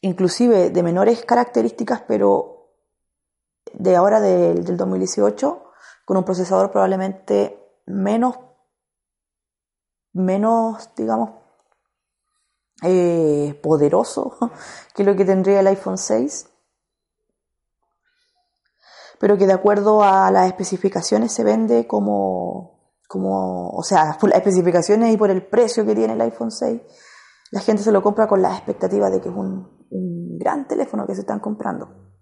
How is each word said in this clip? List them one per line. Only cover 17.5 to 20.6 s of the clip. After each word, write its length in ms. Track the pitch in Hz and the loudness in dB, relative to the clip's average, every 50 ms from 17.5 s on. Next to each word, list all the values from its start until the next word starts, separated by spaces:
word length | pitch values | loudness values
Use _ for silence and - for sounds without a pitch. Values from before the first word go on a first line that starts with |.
| _ _ _ _ _ _ _ _ _ _ _ _ _ _ _ _ _ 719 _ _ _ _ _ _ _ _ _ _ - - - - - _ | _ _ _ _ _ _ _ _ _ _ _ _ _ _ _ _ _ _ _ _ _ _ _ _ _ _ _ _ -20 -20 -20 -20 -8 _
pero 180 | - 202 208 | 2 2 2
que 100 | 190 196 | 4 4
de 60 | 190 190 | 2 2
acuerdo 500 | 185 190 208 208 202 202 214 214 214 208 | 2 2 2 2 2 2 2 4 4 4
a 260 | 196 190 190 190 190 | 4 4 4 4 4
las 180 | 190 190 185 | 4 4 2
especificaciones 840 | 185 185 - | 2 0 -4